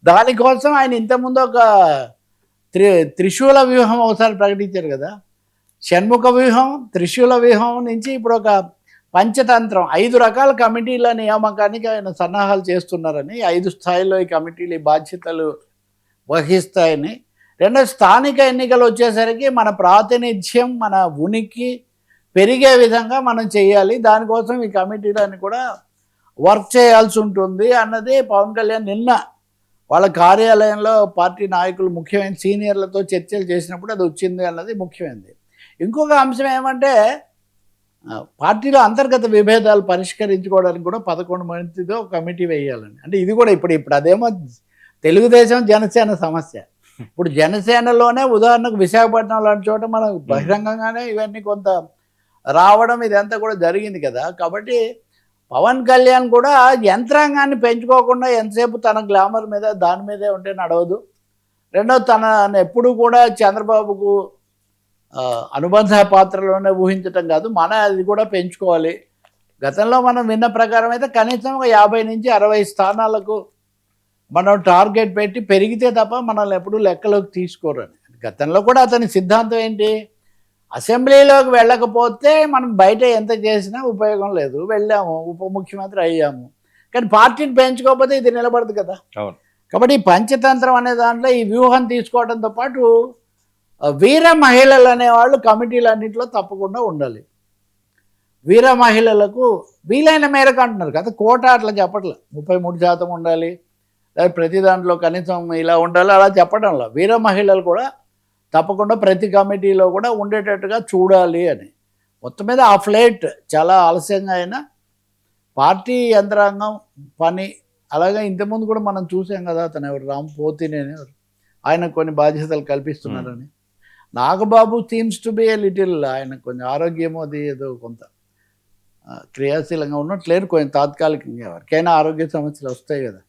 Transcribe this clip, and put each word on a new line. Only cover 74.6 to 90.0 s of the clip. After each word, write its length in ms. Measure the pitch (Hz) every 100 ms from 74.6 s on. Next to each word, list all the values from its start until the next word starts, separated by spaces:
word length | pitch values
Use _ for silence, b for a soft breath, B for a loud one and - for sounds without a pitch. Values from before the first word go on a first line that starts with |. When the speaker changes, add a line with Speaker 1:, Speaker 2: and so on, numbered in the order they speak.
Speaker 1:
టార్గెట్ 560 | 180 175 208 208 214 185
పెట్టి 220 | 208 214
పెరిగితే 520 | 202 196 208 226 247
తప్ప 240 | 226 220 240
మనల్ని 400 | 240 208 202 190
ఎప్పుడూ 220 | 185 214
లెక్కలోకి 540 | 202 175 214 202 196
తీసుకోరని. 960 | - 180 - 160 127 101 _ _ _ 113
గతంలో 340 | - 147 180
కూడా 200 | 208 254
అతని 260 | 254 240 226
సిద్ధాంతం 500 | 190 185 214 226 233
ఏంటి, 520 | 226 214 214 220 208 _ _ _ _ _ _
అసెంబ్లీలోకి 760 | 120 - 240 254 277 277 277 262
వెళ్ళకపోతే 960 | 247 226 247 233 226 240 233 285 311 302
మనం 300 | 269 247 202
బయట 280 | 190 220
ఎంత 280 | 247 226 214
చేసినా 500 | 226 214 214 196 233
ఉపయోగం 540 | 262 202 214 208 196 185
లేదు, 220 | 139 135 185
వెళ్ళాము 580 | 214 214 208 185 160
ఉప 280 | 165 170 190
ముఖ్యమంత్రి 500 | 196 185 196 196 196
అయ్యాము, 480 | 170 165 147 131 123 _ _ _ _
కానీ 140 | 247 226
పార్టీని 480 | 214 240 233 294 254
పెంచుకోకపోతే 640 | 262 254 262 254 262 277
ఇది 140 | 240
నిలబడదు 420 | 240 240 240 220
కదా. 220 | 208 180 190 _ -
Speaker 2:
అవును. 180 | 202 - _ _ _
Speaker 1:
కాబట్టి 220 | 190 247
ఈ 20 |
పంచతంత్రం 800 | 277